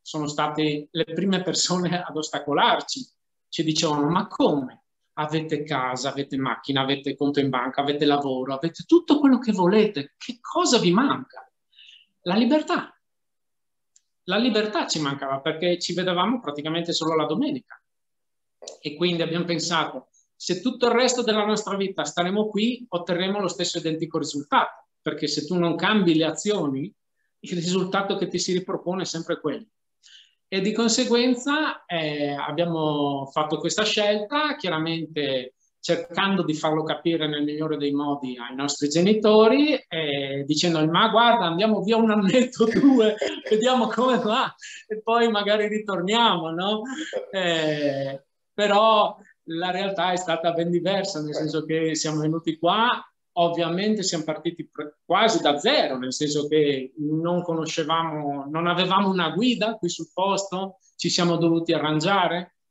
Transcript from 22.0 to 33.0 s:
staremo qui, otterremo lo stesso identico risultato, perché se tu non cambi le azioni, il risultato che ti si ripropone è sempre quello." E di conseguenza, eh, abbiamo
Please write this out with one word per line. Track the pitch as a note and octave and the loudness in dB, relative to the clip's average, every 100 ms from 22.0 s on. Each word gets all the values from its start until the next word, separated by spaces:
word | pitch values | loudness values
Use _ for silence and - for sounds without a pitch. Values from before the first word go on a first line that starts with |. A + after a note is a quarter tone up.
staremo | C#3+ F3 F3+ G#3 G#3+ | -4 -2 -2 0 -2
qui, | G3+ A#3 A#3+ - | 0 0 -2 -6
otterremo | F3+ - F3 F#3+ G#3 | -6 -2 -2 0 -2
lo | F3 | -4
stesso | - E3+ E3 | -4 -4 -4
identico | D#3+ D#3+ D#3+ D#3+ | -4 -4 -4 -4
risultato, | C#3+ C#3+ - C4 - - _ _ | -4 -6 0 2 2 -6 _ _
perché | D#3 D3+ D3 | -8 -4 -4
se | D#3 - | -4 -2
tu | F3+ | 0
non | E3+ - | 0 0
cambi | F#3+ G#3+ E3+ D#3+ | 2 2 4 4
le | D#3 | 2
azioni, | D#3 G#3 G3+ D3 C3+ F3+ _ _ _ _ _ | -2 -2 0 -2 -4 -6 _ _ _ _ _
il | - | -8
risultato | F3 F3 F#3 F3+ G3 G3 F#3 | -6 -2 -2 0 -2 -2 -4
che | F3 | -4
ti | F3 | -4
si | - | -2
ripropone | F3+ F#3 E3+ F3 F#3+ | -2 -2 -6 -4 -6
è | D#3+ | -6
sempre | E3 D#3+ D#3+ | -6 -6 -6
quello." | D3+ B2+ - _ _ _ - - _ _ - | -6 -6 -12 _ _ _ -20 -20 _ _ -8
E | F#3+ | -4
di | G3 | -2
conseguenza, | A3 A3+ A#3+ A3 A#3+ B3+ A#3+ C#4+ D4+ C#4+ - - | 0 0 2 2 2 2 0 0 -2 -2 -6 -6
eh, | E3+ D3+ D3 C#3+ | -4 -4 -4 -4
abbiamo | C#3+ D3 D3+ E3+ D#3+ D#3 D3 | -4 -4 -2 -2 0 0 0